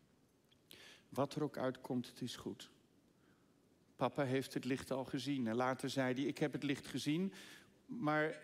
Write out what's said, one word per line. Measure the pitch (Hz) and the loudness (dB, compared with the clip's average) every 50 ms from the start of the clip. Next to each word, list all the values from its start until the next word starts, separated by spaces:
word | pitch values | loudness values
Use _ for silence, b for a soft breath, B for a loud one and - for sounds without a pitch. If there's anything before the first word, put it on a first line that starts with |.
| - _ _ _ _ _ _ _ _ _ _ _ _ - B B B B B B B B | -20 _ _ _ _ _ _ _ _ _ _ _ _ -20 B B B B B B B B
Wat | - - 139 139 - | -2 0 0 0 0
er | 151 151 | 0 -2
ook | 139 - | 0 0
uitkomt, | - 131 131 127 - - - 131 123 120 | 0 0 0 -2 -2 -4 -2 0 0 -2
het | - - - | -4 -6 -6
is | 131 113 - | -6 -6 -6
goed. | - - 98 107 - - - - - - _ _ _ _ _ b b b b b b b b b b _ _ _ _ _ _ _ | -6 -6 -8 -8 -8 -12 -18 -20 -20 -20 _ _ _ _ _ b b b b b b b b b b _ _ _ _ _ _ _
Papa | - 135 120 - 151 139 | 0 0 2 2 2 2
heeft | 123 131 135 131 - - | 4 4 2 2 0 -2
het | 139 123 | -2 0
licht | 127 135 127 - - | 0 0 0 0 -2
al | 127 135 123 | -2 -2 -2
gezien. | - - 135 120 139 143 131 117 | -2 -2 -2 0 0 0 2 2
En | 110 110 | 2 2
later | 123 127 127 131 - - 131 | 4 4 2 2 0 -2 -2
zei | - 139 131 127 127 | 2 2 2 2 2
hij: | 131 143 | 2 0
"Ik | - - | 0 0
heb | - 156 135 | 0 0 0
het | - 123 147 | 0 0 0
licht | 143 139 - - | 0 0 0 -2
gezien, | - - 127 - 147 151 175 190 190 B B B B B B B B B - - | -4 -4 -2 2 2 2 4 2 0 B B B B B B B B B -18 -12
maar | - 247 - 151 151 151 151 151 156 - - | -8 -4 0 2 4 4 4 4 2 0 -4